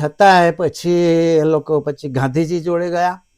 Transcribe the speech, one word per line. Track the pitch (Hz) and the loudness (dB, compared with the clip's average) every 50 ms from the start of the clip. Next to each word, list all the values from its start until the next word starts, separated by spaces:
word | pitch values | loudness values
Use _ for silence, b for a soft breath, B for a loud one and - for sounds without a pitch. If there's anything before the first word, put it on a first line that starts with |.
| 151 | -8
છતાંય | 147 147 _ 208 196 190 180 170 170 | -8 0 _ 4 6 6 6 4 2
પછી | 165 170 180 151 - - - 175 175 175 175 170 165 165 165 165 165 156 | 0 0 -4 -6 -6 -4 -4 -2 0 2 2 2 2 2 2 2 2 2
એ | 151 | 2
લોકો | 156 160 151 147 - 156 147 | 2 0 -2 -2 -2 -4 -2
પછી | 143 147 143 - - 143 | -2 -4 -8 -8 -10 -6
ગાંધીજી | 131 131 131 135 127 156 170 151 175 175 | -4 -2 -4 -2 -2 -2 -2 -2 -4 -6
જોડે | 156 175 175 170 175 175 | -4 -4 -4 -4 -4 -4
ગયા | 170 175 175 180 180 185 _ _ _ | -4 -2 -2 -2 -4 -6 _ _ _